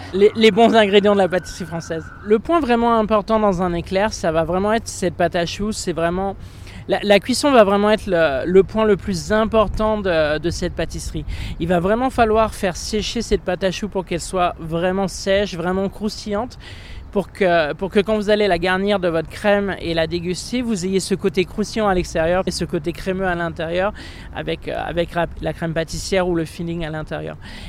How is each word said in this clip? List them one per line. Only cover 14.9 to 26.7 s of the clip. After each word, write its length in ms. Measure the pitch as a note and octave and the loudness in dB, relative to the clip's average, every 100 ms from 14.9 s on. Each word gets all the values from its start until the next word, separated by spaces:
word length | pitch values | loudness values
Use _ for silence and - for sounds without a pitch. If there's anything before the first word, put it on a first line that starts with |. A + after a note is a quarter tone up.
| F#3+ F#3+ | 0 -2
sèche, 480 | - G3+ G3 G3+ F3 | -4 0 0 0 -2
vraiment 340 | F3 F#3 F#3+ | -2 -2 -2
croustillante, 680 | - G#3 - G#3+ G3+ B3 - - - - - - | -4 -8 -6 -6 -4 -6 -10 -16 -16 -14 -14 -6
pour 200 | G3+ E3 | -4 -4
que, 420 | - F#3 E3+ D3 | 0 4 4 2
pour 180 | D#3+ F#3+ | -2 0
que 80 | G#3+ | 0
quand 160 | G3+ G#3+ | 2 0
vous 160 | G3+ | 2
allez 160 | G#3 G#3 | 4 4
la 100 | F3 | 2
garnir 420 | F3+ F#3 G3 G3+ | 2 0 2 2
de 80 | F3+ | 2
votre 220 | E3 D#3 | 0 -4
crème 460 | - G#3 G3+ G3+ E3+ | -2 2 2 0 -4
et 140 | E3 | -2
la 140 | E3 D#3+ | 0 0
déguster, 560 | F3 E3+ F3 - B3 | -2 -4 -4 -4 -4
vous 200 | A#3 G#3 | -2 -2
ayez 160 | F3+ F#3+ | 0 0
ce 140 | - | 0
côté 320 | F#3+ G3 F#3+ F3+ | -2 0 0 -2
croustillant 420 | - G3+ A3+ G#3 | -4 -4 0 2
à 60 | |
l'extérieur 480 | F3+ F3 E3+ E3 F3+ F#3+ | 2 0 0 2 2 0
et 40 | |
ce 140 | - E3 | -4 -4
côté 260 | F3 D#3+ | -2 -4
crémeux 360 | - F#3+ F#3 F#3+ | -6 -4 -2 -2
à 80 | E3+ | -2
l'intérieur 580 | E3+ D#3+ D#3+ F3 G3 - - - - - | -4 -4 -4 -2 -2 -4 -12 -16 -12 -8
avec, 320 | D#3 E3 - | -6 -6 -6
euh, 80 | A2+ | -6
avec 300 | - E3+ E3+ | -4 -4 -2
la, 140 | F3 E3 - | -2 -4 -4
la 100 | D#3+ | -6
crème 220 | - E3 D#3+ | -4 -4 -4
pâtissière 520 | D#3+ - - F#3+ F3+ | -4 -6 -2 0 2
ou 60 | |
le 100 | E3+ | 0
filling 400 | D#3 - E3+ | -2 -6 -6